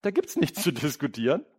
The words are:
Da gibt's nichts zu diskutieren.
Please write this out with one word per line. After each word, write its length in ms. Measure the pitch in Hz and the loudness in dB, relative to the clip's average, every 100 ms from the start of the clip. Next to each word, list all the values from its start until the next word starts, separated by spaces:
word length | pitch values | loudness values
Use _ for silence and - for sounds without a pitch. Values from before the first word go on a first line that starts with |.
Da 120 | 208 | 0
gibt's 240 | 202 381 - | 0 -2 0
nichts 260 | 160 - | 0 0
zu 100 | 202 | -2
diskutieren. 720 | 117 147 - 139 - 117 165 - | 0 -2 -2 -4 0 2 2 0